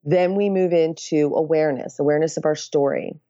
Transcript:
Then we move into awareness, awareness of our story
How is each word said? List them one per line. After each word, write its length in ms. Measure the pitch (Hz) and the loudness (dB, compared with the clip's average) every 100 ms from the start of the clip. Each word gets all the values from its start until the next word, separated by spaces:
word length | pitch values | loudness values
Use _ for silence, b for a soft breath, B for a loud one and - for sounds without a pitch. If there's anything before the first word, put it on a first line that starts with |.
Then 320 | 147 180 180 196 | 2 2 2 0
we 140 | 202 | 0
move 240 | 190 185 | 2 2
into 600 | 170 160 165 - 156 147 - | 2 2 -2 -2 0 2 0
awareness, 640 | 156 160 156 135 - - | 0 2 2 -2 -8 -4
awareness 380 | 147 151 160 160 | 0 0 0 -2
of 80 | 160 | -2
our 100 | 151 | -4
story 640 | - 156 139 - - 156 | -2 0 0 -2 -6 -14